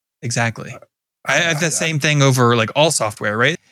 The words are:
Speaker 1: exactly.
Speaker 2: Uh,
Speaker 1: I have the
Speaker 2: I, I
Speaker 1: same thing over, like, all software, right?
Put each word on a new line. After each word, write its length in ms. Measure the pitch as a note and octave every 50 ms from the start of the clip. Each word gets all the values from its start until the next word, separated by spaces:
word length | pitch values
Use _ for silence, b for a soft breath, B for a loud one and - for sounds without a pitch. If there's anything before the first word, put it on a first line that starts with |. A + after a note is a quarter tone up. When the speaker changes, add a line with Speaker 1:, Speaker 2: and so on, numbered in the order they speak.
| _ _ _ _
Speaker 1:
exactly. 500 | - A#2 A2+ A#2+ A#2 A2+ G#2+ - - G2+
Speaker 2:
Uh, 80 | - - - - _ _ _ _ _ _ -
Speaker 1:
I 80 | - C3+
have 220 | D#3 E3+ E3+ E3 D3
the 60 | E3+
Speaker 2:
I, 0 |
I 40 | D#3
Speaker 1:
same 280 | D3+ - F3 E3 D#3+ C#3+
thing 220 | E3 D#3 D3 C#3+
over, 340 | C#3 C#3 B2+ C3 B2 A#2 A#2+
like, 140 | A#2 A2 G#2+ -
all 160 | C#3 D#3 E3
software, 460 | - - A#2 G#2+ - - - G#2+ G#2
right? 200 | A2+ B2 D3 E3+ - b b